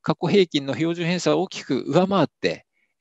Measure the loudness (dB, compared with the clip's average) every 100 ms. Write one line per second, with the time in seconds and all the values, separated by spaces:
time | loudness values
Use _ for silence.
0 | -6 -4 2 2 2 0 -4 -2 -2 -2
1 | -2 0 2 0 -2 -8 -4 -4 2 2
2 | 2 2 0 -2 -4 -4 _ _ _ _